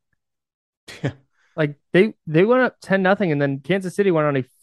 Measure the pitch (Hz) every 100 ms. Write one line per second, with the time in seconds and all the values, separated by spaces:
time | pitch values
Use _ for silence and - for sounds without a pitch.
0 | _ _ _ _ _ _ _ _ - -
1 | 143 - _ _ _ - 151 143 _ 175
2 | 214 - - 156 208 254 247 - - 196
3 | 185 196 190 143 143 139 143 190 185 180
4 | 196 165 147 139 123 _